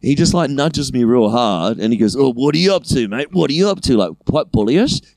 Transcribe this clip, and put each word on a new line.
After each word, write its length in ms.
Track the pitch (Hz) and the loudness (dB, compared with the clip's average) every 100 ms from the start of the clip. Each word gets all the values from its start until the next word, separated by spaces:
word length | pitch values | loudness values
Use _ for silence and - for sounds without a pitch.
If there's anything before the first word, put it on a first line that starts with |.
He 140 | - | -2
just, 180 | 143 165 | 0 2
like, 180 | 175 156 | 2 0
nudges 420 | 139 147 147 139 | 0 -2 -2 -4
me 120 | 127 | 0
real 240 | 117 123 107 | 2 4 2
hard 500 | 117 117 92 87 113 | 2 0 0 -2 -2
and 140 | 107 | -2
he 60 | 113 | 2
goes, 180 | 107 123 | 0 2
Oh, 160 | 135 | 0
what 220 | 117 139 | 2 0
are 40 | 151 | 2
you 160 | 185 | 0
up 100 | 190 | 0
to, 220 | - 135 113 | -2 -2 -2
mate? 240 | 107 147 | -4 -4
What 180 | 185 151 | -2 0
are 40 | |
you 140 | 147 196 | 0 0
up 120 | 190 | 0
to? 140 | - 120 | 0 0
Like, 160 | 92 78 - | 0 -4 -4
quite 240 | 147 - | -4 -2
bullyish. 520 | - 104 147 254 196 - | -2 0 2 0 -2 -8